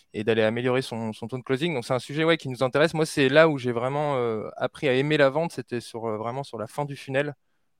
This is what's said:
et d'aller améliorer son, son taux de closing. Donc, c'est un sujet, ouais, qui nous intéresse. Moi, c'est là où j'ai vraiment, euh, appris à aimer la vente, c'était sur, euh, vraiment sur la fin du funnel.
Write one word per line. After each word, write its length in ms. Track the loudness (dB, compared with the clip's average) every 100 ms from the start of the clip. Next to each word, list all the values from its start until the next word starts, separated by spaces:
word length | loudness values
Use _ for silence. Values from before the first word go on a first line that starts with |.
| _
et 120 | -6
d'aller 180 | 0 4
améliorer 400 | 4 2 0 0
son, 300 | -2 -6 -6
son 160 | -8 -8
taux 100 | -10
de 60 |
closing. 280 | -4 -2 0
Donc, 120 | -2
c'est 100 | -2
un 60 | -4
sujet, 240 | -2 -2
ouais, 120 | 2 2
qui 120 | 0
nous 160 | -2
intéresse. 300 | 0 4 2
Moi, 120 | 2 -2
c'est 220 | 2 4
là 200 | 6 6
où 100 | 4
j'ai 120 | -2
vraiment, 460 | -2 -2 -2 -2 0
euh, 320 | -2 -2 -6 -4
appris 320 | -6 -2 0
à 60 |
aimer 240 | 2 2 4
la 120 | 4
vente, 220 | 4 -4
c'était 280 | -6 -8 -8
sur, 260 | -8 -8 -4
euh, 100 | -4
vraiment 260 | -4 -8
sur 160 | -10 -10
la 80 | -10
fin 180 | -6
du 120 | -6 -8
funnel. 400 | -4 -2 -2 -6 _ _ _ _